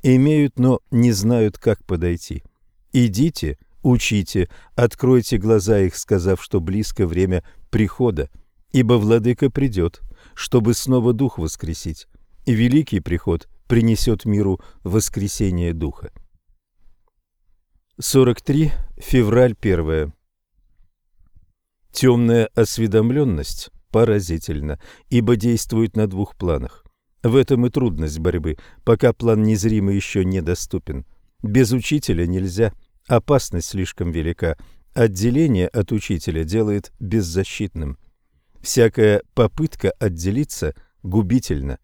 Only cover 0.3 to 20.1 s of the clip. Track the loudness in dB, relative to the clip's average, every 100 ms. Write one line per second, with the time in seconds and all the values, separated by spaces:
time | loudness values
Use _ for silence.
0.3 | 4 2 2 2 2 _ 2 2 2 0
1.3 | 2 0 0 -2 -2 -4 -4 -2 -4 -8
2.3 | -12 -14 _ _ _ _ 0 0 2 -2
3.3 | 0 -6 -8 _ -4 0 0 0 -2 -2
4.3 | -2 -4 -6 -10 0 0 0 2 2 2
5.3 | -2 2 0 2 2 0 -2 -2 -2 0
6.3 | -2 -2 -4 -2 -4 -6 -4 -2 0 0
7.3 | -2 -6 -20 -6 -2 -2 0 -2 -2 -8
8.3 | -12 -20 _ _ 0 4 4 4 2 2
9.3 | 0 0 0 -2 0 -4 -4 -18 -18 -20
10.3 | -14 -2 0 2 0 0 0 2 0 -2
11.3 | -2 -8 -6 -10 -8 -10 -12 -16 _ _
12.3 | -10 -2 2 4 2 2 -4 -2 -4 -2
13.3 | -4 -4 -20 _ 2 4 2 0 -2 -2
14.3 | 0 0 -2 -6 -14 -4 -2 -2 -4 -6
15.3 | -2 -2 0 -2 -2 -6 -8 -18 -18 -20
16.3 | _ _ _ _ _ -20 _ _ _ _
17.3 | _ _ _ _ _ _ -12 0 4 4
18.3 | 2 -2 0 2 0 -4 -10 0 2 4
19.3 | 4 2 2 -2 0 0 -4 -4